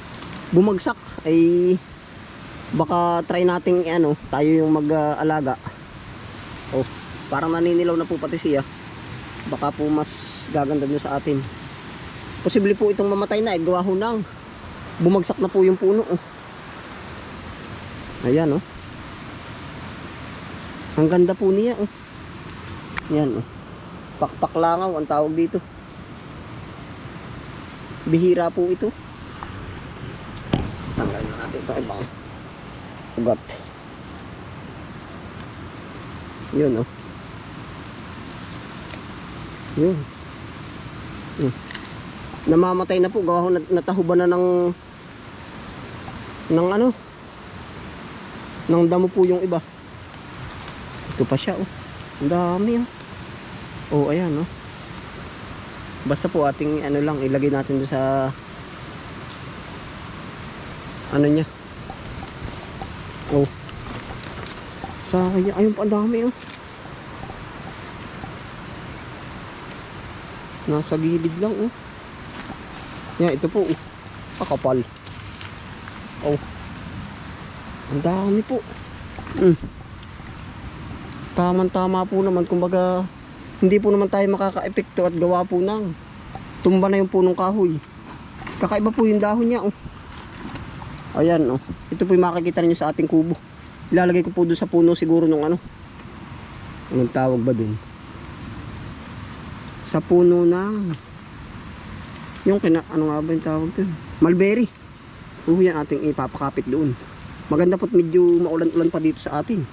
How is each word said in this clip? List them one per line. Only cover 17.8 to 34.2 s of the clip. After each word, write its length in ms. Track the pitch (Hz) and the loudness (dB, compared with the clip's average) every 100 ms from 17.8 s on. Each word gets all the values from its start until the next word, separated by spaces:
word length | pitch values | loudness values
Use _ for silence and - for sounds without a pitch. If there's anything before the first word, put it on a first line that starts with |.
| - - - - | -12 -12 -12 -4
Ayan, 320 | 123 147 156 151 | 2 4 4 2
oh. 60 | - - - - - - - - - - - - - - - - - - - - - - - - | -2 -14 -14 -14 -12 -12 -12 -14 -14 -12 -12 -12 -12 -12 -12 -12 -12 -12 -12 -12 -12 -12 -4 4
Ang 100 | 156 | 6
ganda 300 | 180 175 185 | 8 6 6
po 160 | 190 | 4
niya, 240 | 196 233 220 | 4 4 0
oh. 120 | 208 - - - - - - - - - - - - | -4 -6 -16 -16 -14 -14 -14 -14 -12 -12 -10 -8 0
Yan, 320 | 151 143 110 | 2 2 0
oh. 40 | - - - - - - - - | -4 -12 -16 -16 -16 -16 -12 -4
Pakpaklangaw 720 | 190 - 170 165 165 170 190 | -2 0 0 2 4 4 0
ang 140 | 160 151 | -2 0
tawag 240 | 147 151 | 2 2
dito. 240 | 160 165 170 - - - - - - - - - - - - - - - - - - - - - - - - - | 2 2 0 -6 -16 -16 -16 -14 -14 -14 -14 -14 -14 -14 -14 -14 -14 -12 -12 -12 -12 -12 -12 -12 -14 -12 -6 4
Bihira 400 | 165 180 175 170 | 6 8 6 4
po 160 | 185 180 | 2 2
ito. 240 | 185 214 - - - - - - - - - - - - - - - - - - - - | 2 0 -4 -14 -14 -14 -12 -10 -10 -10 -12 -12 -12 -12 -12 -12 -10 -2 0 0 -6 -6
Tanggalin 320 | - 110 110 110 | -2 -2 -2 -6
na 160 | - | -6
natin 160 | - 131 | -8 -8
ito, 140 | - | -4
ibang 280 | 131 113 101 - - - - - - - - - - - - | -4 -4 -6 -8 -12 -14 -14 -14 -14 -14 -14 -14 -14 -10 -2
ugat. 220 | 117 113 - - - - - - - - | 0 0 -2 -14 -14 -16 -16 -16 -14 -14